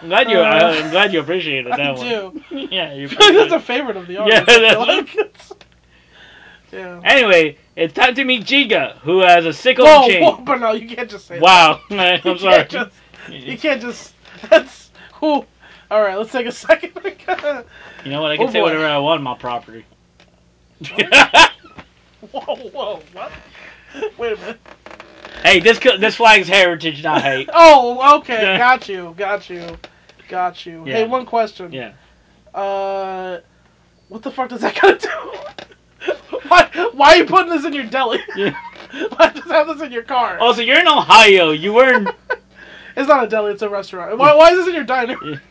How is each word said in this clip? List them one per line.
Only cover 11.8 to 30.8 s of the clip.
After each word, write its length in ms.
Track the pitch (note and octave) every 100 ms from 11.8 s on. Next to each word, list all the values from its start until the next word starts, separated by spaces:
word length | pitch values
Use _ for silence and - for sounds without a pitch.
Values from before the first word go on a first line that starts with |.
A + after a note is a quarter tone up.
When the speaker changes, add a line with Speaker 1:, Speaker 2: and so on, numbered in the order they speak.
Speaker 1:
<laughs> 40 | -
Speaker 2:
that. 360 | G3+ F3+ F3+
Speaker 1:
I'm 80 | F3+
Speaker 2:
You 40 | F3+
Speaker 1:
sorry. 180 | F#3+ E3+
Speaker 2:
can't 40 | -
just, 220 | C4 A3+ _ _ - -
you 280 | - F#3 B3+
can't 240 | D4+ C4+
just, 320 | A#3+ - - _ _ - -
that's, 420 | D#4 C4 - _ _ -
who? 320 | - D#4 C#4+ - _ _ - _
All 100 | G#3+
right, 160 | G#3 F#3+
let's 140 | A3
take 160 | C4 A#3+
a 40 |
second. 400 | - - D#4+ -
<laughs> 680 | F4+ F4+ - - F#4 D4 C4 - - - -
Speaker 1:
You 80 | C#3
know 100 | C#3
what? 100 | D#3
I 60 | D#3
can 100 | A3+
Speaker 2:
Oh, 40 |
Speaker 1:
say 80 | -
Speaker 2:
boy. 60 |
Speaker 1:
whatever 200 | E3+ D#3
I 120 | D#3 D3
want 180 | C#3+ D#3+
on 40 |
my 120 | C3+
property. 480 | A#2+ B2 A#2+ - A2+ _ _ _ _ _ _ _ _ _ _
<laughs> 120 | D3 - F4+ D4+ - - E4 - - - - _ _ _ A3
Speaker 2:
Whoa, 240 | C4 D4
whoa, 460 | C4 A3+ C#4 G#3+ F3 _
what? 180 | F3+ - - _ - - - _ C#4 G#4+ -
Wait 140 | A#3
a 20 |
minute. 240 | G#3 G3+ A3+ - - - - - - - -
Speaker 1:
Hey, 180 | E3+ F#3+
this 200 | G3 A3+
co-, 180 | B3+ F#3+
this 180 | A3 G#3+
flag's 300 | A3+ G#3+ E3+
heritage, 560 | G3 F3+ E3 D#3+ C#3+
not 180 | D#3 D3+
hate. 260 | C#3 C3 C#3
Speaker 2:
<laughs> 20 |
Oh, 640 | D#4+ E4 C#4+ A#3+ B3 C#4 D4
okay. 220 | D4 A#3
Speaker 1:
Yeah. 140 | G3+ F#3+
Speaker 2:
Got 280 | B3 B3+ -
you. 260 | F#3+ F3 E3
Got 320 | G3 G3+ -
you. 260 | F3 E3+ E3 - _ _ _ _
Got 360 | F3+ F3+ F3 F3
you. 160 | E3